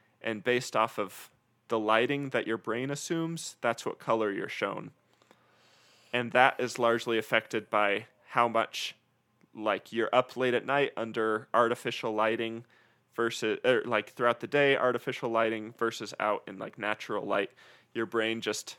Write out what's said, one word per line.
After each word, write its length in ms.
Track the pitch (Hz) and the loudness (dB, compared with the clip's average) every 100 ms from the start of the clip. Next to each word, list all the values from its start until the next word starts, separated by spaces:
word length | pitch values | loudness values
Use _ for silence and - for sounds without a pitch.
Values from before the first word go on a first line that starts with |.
| _ _ | _ _
And 200 | - 107 | -6 -4
based 320 | 110 123 127 110 | 0 0 0 0
off 220 | 110 - | 0 0
of 320 | 98 - - _ _ _ - | -6 -8 -20 _ _ _ -4
the 100 | 113 | -2
lighting 520 | 107 110 127 143 139 | 2 4 4 0 -2
that 160 | 123 - | -2 -2
your 100 | 110 | -4
brain 320 | - 113 135 | -2 -4 -4
assumes, 680 | 143 - 170 165 165 - - | -6 -4 -4 -4 -6 -10 -4
that's 240 | 120 113 | -2 -2
what 140 | - - | -4 -6
color 320 | - 117 107 | 0 0 2
you're 160 | 98 98 | -2 -6
shown. 420 | - 101 104 - _ _ _ _ _ _ _ _ _ _ _ _ | -4 -4 -4 -10 _ _ _ _ _ _ _ _ _ _ _ _
And 200 | 123 117 | -2 2
that 260 | 123 131 - | 6 6 6
is 200 | 123 - | -4 2
largely 400 | 117 117 123 113 | 2 2 2 -2
affected 500 | - 113 - 113 107 | 2 0 0 -6 0
by 380 | 107 104 101 117 _ - | 2 2 0 -4 _ -4
how 180 | 127 120 | 2 2
much, 480 | 113 104 - - - _ _ _ _ _ | 2 0 -4 -8 -10 _ _ _ _ _
like, 380 | - 107 98 - | -6 -2 -2 -2
you're 160 | 113 110 | -2 2
up 240 | 123 127 120 | 2 2 0
late 180 | 127 | 0
at 100 | 120 | 0
night 280 | - 139 139 - | 2 2 0 -2
under 520 | 113 113 110 107 - | -6 -2 0 0 0
artificial 600 | 113 117 120 123 - 120 | 2 4 2 -4 -4 -4
lighting 520 | 107 110 110 113 113 117 _ _ _ _ | 0 2 0 -4 -8 -14 _ _ _ _
versus, 440 | - 117 - 110 101 127 | -2 -2 0 -2 0 2
er, 160 | 120 | 2
like, 260 | - 110 104 | 2 -2 -2
throughout 260 | - 120 117 | 0 0 0
the 60 | 110 | 0
day, 300 | 143 139 139 | 2 4 4
artificial 520 | 127 123 - 123 127 | 2 0 -4 -6 -2
lighting 460 | 113 113 110 107 120 | 2 2 0 -6 -4
versus 360 | 117 - 107 - | -4 -4 -10 -2
out 240 | 104 104 - | 0 -2 -4
in, 120 | 98 | -12
like, 200 | 104 - | -12 -6
natural 480 | 104 107 - 104 - | -4 -4 -4 -6 0
light. 240 | 101 98 _ - - _ | 0 -2 _ -20 -20 _
Your 140 | 113 113 | -6 -2
brain 340 | 113 110 113 | 0 0 -2
just 380 | 110 104 - | -2 -4 -6